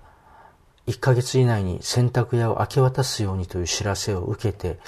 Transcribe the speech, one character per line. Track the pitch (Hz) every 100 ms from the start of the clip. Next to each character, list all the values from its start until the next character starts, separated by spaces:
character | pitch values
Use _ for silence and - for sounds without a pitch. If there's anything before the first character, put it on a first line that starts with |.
| - _ _ - - _ _ _ -
一 | 123
ヶ | 135
月 | 123 127 131
以 | 123
内 | 110 92
に | 90
洗 | - - 123
濯 | 123 113 120
屋 | 117
を | -
明 | 104
け | 143
渡 | 131 131
す | 131 -
よ | 101
う | 95
に | 87
と | 92
い |
う | 85
知 | -
ら | 101 98
せ | -
を | 95
受 | 92 104 104
け | -
て、 | - 113